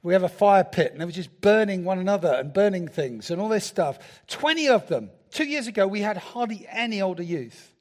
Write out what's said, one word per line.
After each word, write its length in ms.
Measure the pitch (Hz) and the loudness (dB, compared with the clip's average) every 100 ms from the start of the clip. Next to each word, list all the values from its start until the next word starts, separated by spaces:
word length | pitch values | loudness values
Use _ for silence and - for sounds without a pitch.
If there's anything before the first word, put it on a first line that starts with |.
We 100 | 175 | 2
have 100 | 190 | 2
a 60 | 180 | 2
fire 340 | - 202 196 | 2 6 6
pit, 280 | 185 - 147 | 6 0 0
and 100 | 147 | -2
they 40 | 170 | -10
were 60 | |
just 300 | 170 175 _ | -8 -12 _
burning 420 | 202 214 208 190 | 4 4 2 -2
one 140 | 175 190 | -2 -2
another 340 | 185 202 165 | 0 0 2
and 200 | 131 143 | 0 0
burning 340 | 165 208 185 165 | 2 2 0 -6
things 440 | - 139 117 104 | -6 -6 -6 -8
and 100 | 170 | -6
all 80 | 214 | -2
this 160 | 214 - | -2 -2
stuff. 320 | - 156 - - - _ | -2 -2 -4 -16 -20 _
Twenty 420 | - 294 320 294 | -4 -2 0 4
of 180 | 226 - | 2 2
them. 220 | 143 104 _ _ | -6 -6 _ _
Two 140 | - 294 | -6 -4
years 220 | 294 240 | -4 -4
ago, 180 | 208 196 | -2 0
we 160 | 208 | 0
had 160 | 208 208 | -4 -4
hardly 480 | - 240 240 214 - | -10 -6 -6 -6 -10
any 360 | 220 233 208 | -6 -4 -2
older 180 | 190 170 | -4 -4
youth. 500 | 175 170 117 - - _ | -6 -6 -8 -16 -20 _